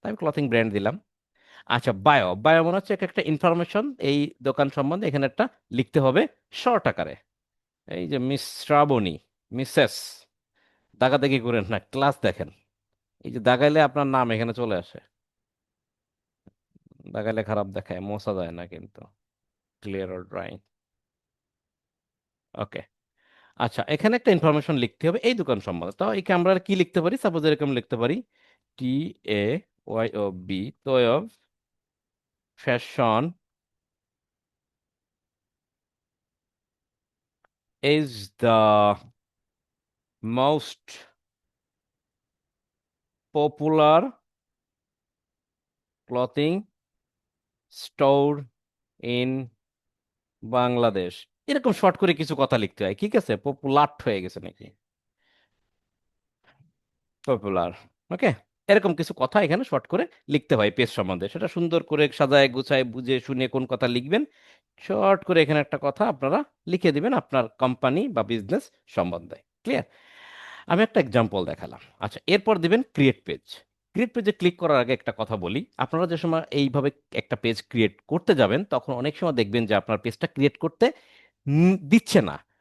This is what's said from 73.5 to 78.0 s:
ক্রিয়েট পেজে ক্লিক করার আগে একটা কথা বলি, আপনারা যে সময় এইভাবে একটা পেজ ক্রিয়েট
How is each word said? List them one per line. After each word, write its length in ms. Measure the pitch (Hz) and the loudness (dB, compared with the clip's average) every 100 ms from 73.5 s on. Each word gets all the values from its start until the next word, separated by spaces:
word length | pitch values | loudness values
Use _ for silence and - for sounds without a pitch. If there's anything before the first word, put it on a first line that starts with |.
| - _ _ _ 190 | -20 _ _ _ -4
ক্রিয়েট 180 | 240 | -2
পেজে 180 | 240 202 | -2 -4
ক্লিক 240 | 208 175 175 | 0 -2 0
করার 180 | 165 139 | 0 2
আগে 160 | 120 | 2
একটা 200 | 127 - - | -2 -4 -6
কথা 180 | 110 107 | -6 -4
বলি, 280 | 87 123 233 - | -4 -6 -8 -6
আপনারা 300 | 131 160 175 | -4 -2 -2
যে 100 | 165 | -2
সময় 260 | 170 160 156 | -2 -2 -2
এইভাবে 380 | 143 139 139 139 - _ | -2 0 0 -2 -6 _
একটা 220 | - - 120 | -10 -6 -4
পেজ 220 | 117 110 - | -4 -4 -4
ক্রিয়েট 240 | 120 107 - | 0 0 0